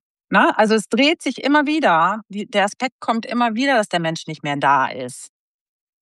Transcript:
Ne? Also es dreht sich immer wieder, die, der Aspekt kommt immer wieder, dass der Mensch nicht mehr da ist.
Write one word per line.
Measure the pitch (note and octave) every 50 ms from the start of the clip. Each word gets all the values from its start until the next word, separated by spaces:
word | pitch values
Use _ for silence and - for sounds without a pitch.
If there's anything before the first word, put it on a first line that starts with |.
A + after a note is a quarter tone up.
| _ _ _ _ _ -
Ne? | F#3 G3+ B3 E4+ - -
Also | A3 G#3 A3
es | A3 - -
dreht | - A3 C#4 D4+ E4+ -
sich | - C#4+ A#3 - -
immer | C4+ D4 D4+ C#4+
wieder, | C#4+ D4+ D#4+ C4 G3 E3+ D#3+ E3+ F#3 G#3 A3 - -
die, | F#3+ G#3 G3 -
der | - G3+ F#3+
Aspekt | G#3 - - B3 C4 _ -
kommt | - - A3+ A3+ G#3
immer | - A3 A#3+ A#3+ A#3 G#3+
wieder, | A3+ C#4 C#4 C4
dass | A3+ G#3 -
der | - E3+
Mensch | E3 D#3+ E3 - - D#3+
nicht | D#3 - -
mehr | D3 C#3+
da | C#3+ D3 C#3 C#3+ C3+ C3 -
ist. | - - B2+ B2 - - - - _ _ _ _ _ _ _ _ _ _ _ _ _ _